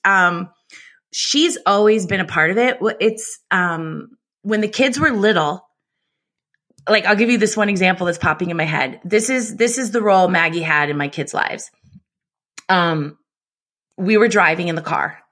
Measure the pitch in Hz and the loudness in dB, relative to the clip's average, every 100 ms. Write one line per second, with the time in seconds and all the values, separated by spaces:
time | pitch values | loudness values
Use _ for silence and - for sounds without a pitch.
0 | 190 190 180 170 180 _ _ - - _ | 0 2 2 0 -8 _ _ -20 -20 _
1 | _ - - 285 330 - 185 202 214 220 | _ -8 -4 0 0 0 0 4 4 4
2 | 180 190 170 165 160 202 247 - 214 - | 0 -4 -2 0 0 2 0 0 -4 0
3 | 220 220 - - - 185 180 165 160 156 | 0 -2 -8 -14 -4 -2 0 -4 -6 -10
4 | - _ _ _ 196 214 214 220 269 240 | -12 _ _ _ -4 -2 -2 0 0 2
5 | 311 220 208 185 151 180 _ _ _ _ | 0 2 2 2 0 -4 _ _ _ _
6 | _ _ _ _ _ _ _ _ - 214 | _ _ _ _ _ _ _ _ 0 0
7 | 180 208 233 240 208 214 208 190 185 180 | 2 2 4 2 2 0 0 2 2 0
8 | 180 170 165 156 175 165 156 151 131 - | -2 -2 -2 -2 -2 -2 -2 -2 -4 -6
9 | 180 214 226 262 220 - 233 233 233 226 | -2 0 0 -2 -4 -2 -2 -2 -4 -2
10 | 208 190 180 180 165 170 160 147 147 147 | 2 4 4 2 0 -2 0 0 0 -2
11 | 143 165 175 - - - - _ _ - | -4 -6 -6 -4 -4 -6 -14 _ _ -20
12 | _ _ _ _ _ - - 185 170 156 | _ _ _ _ _ -12 -2 0 2 0
13 | 147 - _ _ _ _ _ _ _ - | -4 -10 _ _ _ _ _ _ _ -6
14 | 190 214 226 202 170 165 175 160 156 160 | 0 4 4 4 2 2 -2 -4 -4 -4
15 | 147 - - | -4 -8 -4